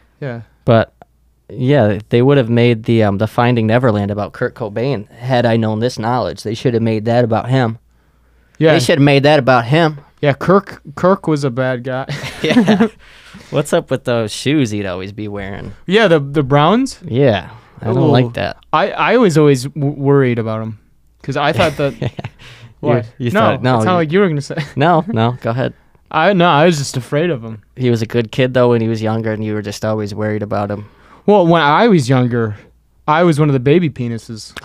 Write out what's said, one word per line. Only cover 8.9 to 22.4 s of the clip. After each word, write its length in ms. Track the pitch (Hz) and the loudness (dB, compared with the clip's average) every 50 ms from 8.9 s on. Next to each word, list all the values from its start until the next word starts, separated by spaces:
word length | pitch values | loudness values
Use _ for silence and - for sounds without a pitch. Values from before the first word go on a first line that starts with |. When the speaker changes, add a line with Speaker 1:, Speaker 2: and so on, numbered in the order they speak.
| 175 143 | 2 4
Speaker 2:
have 40 | 143 | 4
made 180 | 143 139 139 131 | 4 4 4 4
that 160 | 143 156 147 | 4 4 4
about 260 | 120 131 131 123 113 | 4 4 2 2 2
him. 340 | 113 143 165 170 156 156 143 - _ _ _ | 2 2 2 2 2 0 -4 -14 _ _ _
Speaker 1:
Yeah, 120 | - 143 131 | -2 -2 -2
Kirk, 480 | - - - 185 202 190 - - - - 160 139 | 0 0 2 2 2 0 -2 -10 -20 -20 -18 -6
Kirk 320 | - - 180 196 190 - 160 | -2 0 0 0 0 0 -2
was 160 | 156 143 143 | -2 -2 -2
a 80 | 139 | -4
bad 320 | 117 127 131 127 127 123 120 | -4 -4 -4 -4 -4 -6 -6
guy. 220 | 131 127 131 135 - | -8 -8 -8 -8 -8
<laughs> 60 | 143 - - - - - - | -10 -10 -12 -12 -10 -4 -2
Speaker 2:
Yeah. 440 | 156 156 240 208 170 214 185 226 214 - - - - - - - - - - - - | 0 2 2 4 4 2 2 2 0 -2 -6 -20 -20 -20 -20 -20 -20 -20 -20 -12 -6
What's 200 | - 139 147 - | -4 -4 -2 0
up 180 | - 170 151 - | 0 -2 -2 -2
with 140 | 135 120 - | -4 -4 -4
those 300 | - 120 117 113 104 - | -2 -2 -2 -2 -4 -6
shoes 360 | - - 131 147 156 135 107 | -6 -2 0 0 0 0 0
he'd 140 | 107 104 101 | -2 -4 -6
always 260 | 95 90 92 92 101 101 | -6 -8 -8 -10 -10 -10
be 140 | 107 107 104 | -12 -10 -10
wearing? 420 | 101 101 95 95 101 - 92 98 104 - - | -10 -10 -10 -10 -12 -12 -14 -14 -16 -14 -4
Speaker 1:
Yeah, 240 | - 180 220 226 180 | 0 2 4 4 4
the, 100 | 165 156 | 4 2
the 240 | 143 139 143 160 143 | 0 0 -2 -2 0
Browns? 560 | 123 139 143 147 165 202 240 269 262 - - 185 | 2 2 2 4 4 2 2 0 -2 -6 -10 -10
Speaker 2:
Yeah, 480 | - 110 123 143 131 104 92 - - - - - _ _ - | -4 0 2 2 2 2 0 -2 -8 -14 -20 -20 _ _ -8
I 40 | 123 | -4
don't 120 | 110 120 127 | -2 0 2
Speaker 1:
Ooh. 100 | - - | 2 4
Speaker 2:
like 260 | 117 120 127 120 117 | 4 2 2 0 -2
that. 240 | - 98 - - - _ _ - | -6 -6 -6 -8 -10 _ _ -2
Speaker 1:
I, 180 | 156 190 202 | 0 0 -2
I 260 | - - 156 160 214 247 | -2 -2 0 2 2 4
was 200 | 247 185 143 160 | 2 4 4 4
always 260 | 151 147 139 127 120 | 4 4 4 2 0
w-, 300 | 143 - 160 139 143 147 | -6 -6 -4 -4 -4 -4
worried 460 | 143 139 139 143 139 131 123 120 117 | -2 0 2 4 4 4 2 0 -2
about 220 | 110 110 110 110 | -4 -4 -6 -6
'em 160 | 110 110 107 - _ _ _ _ _ _ _ _ | -6 -8 -10 -14 _ _ _ _ _ _ _ _
'cause 160 | - - 135 151 | -10 -8 -4 -2
I 160 | 143 143 165 | 0 0 0
thought 240 | - 180 160 143 147 | 2 0 0 0 -2
that 160 | 147 139 117 - | -4 -4 -4 -6
Speaker 2:
<laughs> 0 | |
You, 80 | 139 - - - - - - - | -8 -8 -8 -10 -14 -16 -16 -20